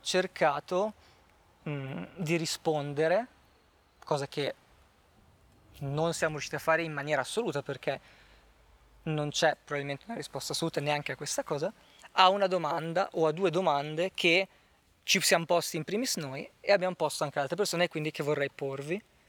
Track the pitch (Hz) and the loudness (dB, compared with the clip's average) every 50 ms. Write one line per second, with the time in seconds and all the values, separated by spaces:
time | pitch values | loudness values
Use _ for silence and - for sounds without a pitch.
0 | - - - 185 185 185 - - 175 151 143 147 - - 185 180 208 214 - - | -6 0 0 0 0 0 0 2 2 2 2 0 -4 -2 -2 0 0 -2 -4 -10
1 | - - - _ _ _ _ _ _ _ _ _ _ 160 147 139 135 135 175 185 | -18 -20 -20 _ _ _ _ _ _ _ _ _ _ -8 -6 -6 -6 -8 -8 -10
2 | 180 - - 170 190 151 170 165 165 - - - - 170 156 151 139 147 143 147 | -10 -12 -10 -8 -4 -2 0 0 0 -2 -6 -4 -2 -2 -2 -2 -2 -4 -2 0
3 | 156 160 175 208 240 - - _ _ _ _ _ _ _ _ _ _ _ _ _ | 2 2 2 2 0 -2 -10 _ _ _ _ _ _ _ _ _ _ _ _ _
4 | - - 151 139 139 - - 151 143 - - - _ _ - - _ _ _ _ | -4 -2 -2 -2 -2 -4 -4 -2 -2 -2 -4 -6 _ _ -20 -20 _ _ _ _
5 | _ _ _ _ _ _ _ _ _ _ _ _ _ - - - 147 135 139 151 | _ _ _ _ _ _ _ _ _ _ _ _ _ -20 -14 -10 -8 -4 0 0
6 | 160 170 160 - 175 160 156 147 - - - 143 - - 160 160 165 160 151 143 | 0 0 2 2 0 0 0 -2 -6 -6 -8 -4 2 2 2 2 2 -2 -4 -6
7 | 139 151 151 139 127 - - 214 240 208 - 143 - - 139 131 - 151 135 - | -2 0 0 0 0 0 -2 -2 -2 -2 -2 -4 -4 -4 -8 -4 -4 -4 -4 -4
8 | - - - - - - - - _ - _ _ _ _ - _ _ _ _ - | -8 -16 -20 -20 -20 -20 -20 -20 _ -20 _ _ _ _ -20 _ _ _ _ -12
9 | _ 165 156 151 147 147 - - 175 156 - - _ - 147 143 139 143 143 139 | _ -4 -4 -2 -2 -4 -2 2 2 2 2 0 _ -6 -6 -6 -4 -4 -6 -8
10 | - - 233 233 - - - 139 - - 143 - 170 165 - 165 143 147 147 147 | -8 -10 -10 -10 -10 -8 -8 -8 -6 -4 -4 -2 -2 -2 -2 -2 0 0 -2 -2
11 | 147 - 135 - 147 - - - 269 - 160 139 156 196 - - - - - - | -2 -6 -8 -8 -6 -6 -4 -4 -4 -2 -2 -2 -2 -4 -6 -8 -18 -20 -20 -20
12 | - - _ - 185 185 196 202 196 185 180 180 165 147 170 165 156 165 165 175 | -20 -4 _ 8 8 8 8 6 4 2 2 2 0 0 -2 -2 -2 0 0 0
13 | 196 - - 170 160 156 151 175 196 175 156 175 190 165 143 143 143 151 156 156 | 0 0 0 2 2 2 2 2 2 2 2 4 2 2 2 2 0 -2 -2 -2
14 | 175 190 - - - 175 165 185 190 - _ _ _ _ _ _ _ _ _ _ | -2 -2 -2 2 4 4 6 6 4 0 _ _ _ _ _ _ _ _ _ _
15 | _ - - 190 - - 202 170 165 - 175 170 - - - 165 160 - 180 220 | _ 0 0 2 4 4 4 4 4 2 2 2 2 0 -4 -6 -6 -4 -2 -2
16 | 269 - - - 156 135 131 143 - - - _ - - 202 190 180 185 175 - | -2 -2 -4 -4 -6 -6 -8 -10 -12 -14 -16 _ 2 2 2 4 4 0 -2 -2
17 | 165 147 - - 160 143 - 147 139 131 180 175 208 - - - 175 170 - 160 | -2 -2 -2 -2 -4 -4 -2 -4 -2 -2 -2 -2 -2 0 2 0 0 0 0 -4
18 | 151 156 - - 151 143 151 139 143 139 - - 143 135 135 135 139 151 175 214 | -4 -4 -4 -4 -2 -2 0 0 -2 -4 -4 -6 -8 -8 -6 -8 -6 -6 -8 -8
19 | - _ _ _ _ | -8 _ _ _ _